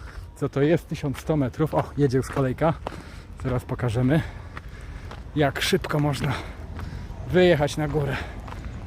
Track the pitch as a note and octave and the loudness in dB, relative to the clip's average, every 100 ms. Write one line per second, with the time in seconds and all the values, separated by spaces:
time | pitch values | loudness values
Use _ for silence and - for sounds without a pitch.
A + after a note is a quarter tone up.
0 | - - - - C#3+ - C#3+ E3+ - D#3+ | -14 -14 -14 -4 -2 2 4 4 2 -4
1 | D3 - - D#3 B2+ - D#3 D3 - - | -4 -2 0 2 2 0 2 2 0 2
2 | C#3+ B2+ - - C3 B2+ D#3+ D#3 - - | 4 4 2 0 0 2 2 2 -4 -10
3 | - - - - C3 B2 - B2+ B2 A2 | -12 -16 -14 -6 -2 -2 -2 -2 0 2
4 | B2+ D#3+ - - - - - - - - | 4 4 2 -6 -14 -14 -14 -14 -12 -12
5 | - - - D3+ C#3 - - F#3 - D3+ | -12 -12 -4 2 2 2 2 0 2 0
6 | D3 B2+ C#3+ A2+ - - - - - - | 2 0 -2 -2 -6 -10 -10 -10 -8 -8
7 | - - - E3 F3+ D3+ C#3+ - D3+ D3+ | -8 -10 2 6 8 8 4 0 0 2
8 | C#3 B2+ - - - - - - | 0 -2 -6 -10 -10 -10 -10 -10